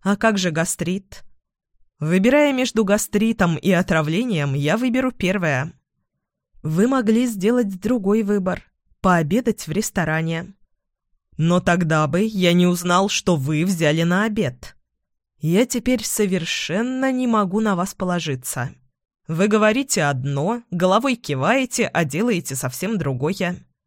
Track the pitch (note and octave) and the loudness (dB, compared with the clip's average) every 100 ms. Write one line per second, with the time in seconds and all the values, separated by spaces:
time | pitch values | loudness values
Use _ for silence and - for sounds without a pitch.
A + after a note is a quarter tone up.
0 | F#3+ G3+ A3+ G3+ F3+ D#3+ E3+ - E3+ F#3+ | -2 2 2 0 -2 -2 -4 -4 -4 -4
1 | - - - - _ _ _ _ _ _ | -8 -20 -20 -20 _ _ _ _ _ _
2 | D#3 F#3 A3+ C#4+ D4 C4 B3+ A3 G3 G#3 | 0 4 4 4 4 2 0 0 2 0
3 | - G#3 A3+ A3+ F3 D#3+ F#3+ F3 F3+ D#3+ | 0 0 0 2 0 2 2 2 2 0
4 | D3+ E3+ B3+ E3+ C#3+ C3+ C#3+ G#3+ B3+ B3 | 0 -2 -2 -2 0 0 0 0 0 0
5 | C4 - F3+ G3+ E3 C3 D#3+ - _ _ | -2 -2 -2 0 0 -2 -4 -12 _ _
6 | _ _ _ _ _ - D#3 D#3+ A#3+ C4 | _ _ _ _ _ -12 -4 0 2 2
7 | A3+ A3+ B3 G#3 G3 B3 G#3 F#3 G#3+ B3 | 2 2 0 0 0 2 0 -4 -2 -2
8 | F#3+ A3 G3+ G#3 F#3 D3+ - _ _ _ | 2 0 0 -2 -2 -6 -10 _ _ _
9 | F#3+ F3 D3+ G#3+ B3 - - E3 - - | 2 2 2 0 0 -4 -4 -6 -4 -4
10 | D#3 D#3+ E3 E3 G3 - _ _ _ _ | -2 -2 -2 -6 -8 -18 _ _ _ _
11 | _ _ _ - D#3+ F3+ F3+ F3 E3 D#3 | _ _ _ -2 2 2 4 2 2 2
12 | D3+ F3 A3 G#3 F3+ F3 F3+ F3 F3 F3+ | 2 0 -2 2 2 4 4 2 2 2
13 | G3 - - E3 C3 D3+ F3+ F3 D3+ D#3+ | 2 0 0 0 0 0 0 0 2 2
14 | E3 F#3 A3 G#3+ D3 - - - _ _ | 2 2 0 -2 -4 -6 -16 -20 _ _
15 | _ _ _ _ D#3 F3+ B3+ A#3+ B3+ B3+ | _ _ _ _ 0 2 2 0 0 -2
16 | - - G3+ F#3 E3 - - F3+ B3 C4 | -2 -2 -2 -2 -4 -6 -4 -4 -2 -2
17 | C4+ B3+ B3 A3 G3 G3+ A3 F3+ F#3+ - | -2 0 0 0 0 0 0 -2 -4 -6
18 | F#3 F3 E3 C3 - C#3 B2 - _ _ | -4 -4 -4 -6 -6 -8 -8 -10 _ _
19 | _ _ - D#3+ G#3 G#3+ G#3+ A3+ C#4 - | _ _ -8 -2 2 4 2 2 -2 0
20 | D3 C3 C3+ C#3 E3 A#3+ - F3 F#3 G#3 | 0 0 -2 -2 -2 -4 -6 0 2 4
21 | C4+ A#3+ - C3+ D3+ C4 C4 - G3+ E3 | 2 -2 -4 -2 0 0 0 -2 -2 0
22 | D#3 D3+ A#3+ F#3+ - C3+ C3 - F#3+ A3 | -2 -2 -2 -2 -4 -6 -6 -6 -4 -2
23 | C#3+ B2+ D3 F#3+ F3+ F#3 _ _ | -4 -2 -4 -2 -4 -6 _ _